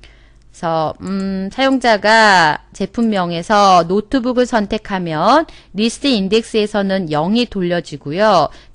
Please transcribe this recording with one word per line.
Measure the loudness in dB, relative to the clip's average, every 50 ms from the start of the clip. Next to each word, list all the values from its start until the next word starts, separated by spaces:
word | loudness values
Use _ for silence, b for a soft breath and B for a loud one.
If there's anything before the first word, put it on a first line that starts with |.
| b b b b b b b b b -20
그래서, | -16 -8 -6 -4 -2 -2 -2 -4 -6 -8
음, | -8 -8 -6 -6 -4 -4 -6 -6 -6 -8
사용자가 | -4 -2 0 0 0 0 2 0 0 2 2 2 4 4 6 6 6 4 4 2 0 -2 -8 _ -8
제품명에서 | -8 -8 -6 -2 -2 -2 0 0 -2 -2 -4 -4 -8 -2 0 2 4 6 6 6 4 4
노트북을 | 2 -2 -2 -2 -2 -2 -2 -2 0 0 0 -2
선택하면 | 0 0 -2 -2 -2 -6 -8 -6 -6 -6 -6 -4 -4 -4 0 2 4 4 2 2 B B B B B -4
리스트 | -2 -2 -2 -2 -2 -2
인덱스에서는 | -2 0 0 0 0 0 0 -2 0 -2 -2 -2 0 -2 -2 -2 -2 -2 -4 -4 -2
영이 | -2 -2 -2 0 0 0 -2
돌려지고요. | -2 -4 -4 -4 -2 -2 -4 -6 -8 -14 -12 -10 -8 -2 0 2 4 4 4 2 0 B B B B